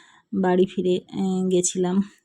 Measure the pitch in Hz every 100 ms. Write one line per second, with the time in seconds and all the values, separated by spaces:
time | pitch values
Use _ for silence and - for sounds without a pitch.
0 | - _ _ 196 185 180 185 - 180 180
1 | - - 190 185 185 185 180 185 180 190
2 | 202 -